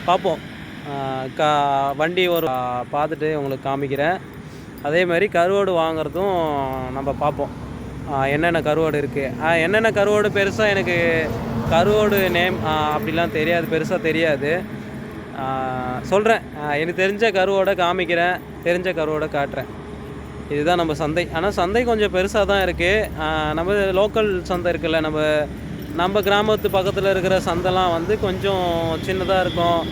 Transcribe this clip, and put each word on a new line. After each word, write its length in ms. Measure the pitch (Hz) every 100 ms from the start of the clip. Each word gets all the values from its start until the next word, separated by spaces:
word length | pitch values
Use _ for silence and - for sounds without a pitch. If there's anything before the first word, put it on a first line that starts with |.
பார்ப்போம். 340 | - 180 180 156 - - - - 147
ஆ, 300 | 139 135 131 131 127
கா-, 580 | 151 147 143 139 139 139
வண்டி 320 | 156 180 180
ஒரு, 200 | 170 156
ஆ, 360 | 127 123 123 120
பார்த்துட்டு 420 | 147 151 151 151
உங்களுக்கு 340 | 156 139 135 139
காமிக்கிறேன். 520 | 139 139 135 151 185 - - - - - -
அதே 220 | 143 165
மாதிரி 220 | 180 170 202
கருவாடு 460 | 175 175 196 190
வாங்குறதும் 880 | 175 160 160 151 160 196 180 160 143 135 131 127
நம்ம 220 | 131 135 127
பார்ப்போம். 320 | 147 147 143 - - - - - -
ஆ, 140 | 139 135
என்னென்ன 340 | 147 170 170
கருவாடு 340 | 147 151 160
இருக்கு. 380 | 147 143 135 135 120
ஆ, 120 | 156
என்னென்ன 360 | 170 165 214 226
கருவாடு 380 | 208 202 208 208
பெருசா 400 | 190 196 190 214
எனக்கு 600 | 196 180 175 170 165 156 - - 113 -
கருவாடு 600 | 165 190 214 208 202 185
நேம், 340 | 175 180 185
ஆ, 340 | 156 156 151 151
அப்படிலாம் 340 | 151 160 170
தெரியாது, 460 | 156 156 170 156 160
பெருசா 220 | 156 175
தெரியாது. 760 | 160 156 165 139 143 175 214 - - - - - - -
ஆ, 320 | 131 131 131 127 127 127
சொல்றேன். 380 | 139 190 214 214 - 151
ஆ, 120 | 147
எனக்கு 320 | 147 165 175 190
தெரிஞ்ச 140 | 202
கருவாடை 540 | 226 190 190 196 190
காமிக்கிறேன், 680 | 185 175 185 170 170 175 180 - -
தெரிஞ்ச 280 | 170 180 185
கருவாடை 360 | 170 151 156 151
காட்டுறேன். 360 | 147 139 127 123 - - - - - - - -
இதுதான் 260 | 147 151 175
நம்ம 180 | 165
சந்தை. 340 | 151 151 165 170
ஆனா, 160 | 160 190
சந்தை 340 | 202 175 220
கொஞ்சம் 300 | 240 226 208
பெருசா 320 | 180 196 220 196
தான் 160 | 202
இருக்கு. 480 | 185 165 175 214 202 -
ஆ, 320 | 156 156 151
நம்ம 200 | 156 175
லோக்கல் 680 | 202 196 185 208 226 214 185
சந்தை 300 | 160 180 175
இருக்குல்ல, 280 | 165 165 160
நம்ம, 460 | 156 151 151 151 143 - - - - 160
நம்ம 240 | 180 202
கிராமத்து 460 | 196 202 214 214 202
பக்கத்துல 380 | 190 185 196 196
இருக்கிற 280 | 190 180 190
சந்தைலாம் 540 | 190 170 180 185 185
வந்து 280 | 165 170 214
கொஞ்சம் 760 | 202 185 196 190 175 170 165 160 190
சின்னதா 340 | 190 180 190
இருக்கும். 460 | 180 170 170 170 160